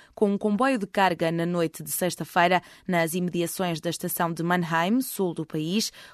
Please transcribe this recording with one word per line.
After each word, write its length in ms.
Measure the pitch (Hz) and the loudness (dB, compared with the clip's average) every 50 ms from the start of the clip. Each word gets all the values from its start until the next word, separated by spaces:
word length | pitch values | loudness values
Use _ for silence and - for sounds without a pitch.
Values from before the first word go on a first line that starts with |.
| - - _ | -14 -20 _
com 200 | - 214 202 202 | 0 2 2 2
um 40 | 196 | 0
comboio 400 | - 214 208 202 254 269 269 226 | 0 0 0 2 2 2 2 0
de 80 | 196 | -2
carga 460 | 190 - 208 196 185 175 156 170 165 | -2 0 2 2 2 2 2 0 0
na 140 | 165 165 170 | 0 0 0
noite 360 | 175 175 175 165 160 - - | 0 0 0 0 -2 -2 -8
de 80 | 156 151 | -10 -8
sexta-feira, 720 | - - 190 175 - - 160 - - 185 175 175 185 175 - - - - - | -4 -2 -2 -2 -2 -4 -8 -2 2 4 4 6 4 2 0 -4 -12 -14 -6
nas 280 | - 185 170 165 160 160 | -2 0 2 2 2 0
imediações 680 | 185 180 175 160 175 170 165 - - 190 175 165 156 | -2 -2 -2 0 -2 -2 -2 -2 -2 -2 -2 -2 -2
da 100 | - 175 | -4 -4
estação 440 | 160 - - 175 - - 180 165 170 | -4 -4 -4 -6 -2 -2 -2 -2 -2
de 100 | 156 160 | -2 0
Mannheim, 560 | 170 180 180 170 156 170 165 170 185 226 262 | 0 2 0 0 0 0 0 2 2 2 0
sul 340 | 254 - - - 196 175 160 | 0 -2 -2 -2 -2 -2 -2
do 120 | 165 160 | -4 -6
país. 440 | - - 156 156 160 185 226 220 - - - - - | -6 -4 -4 -2 0 0 0 -2 -2 -6 -10 -18 -20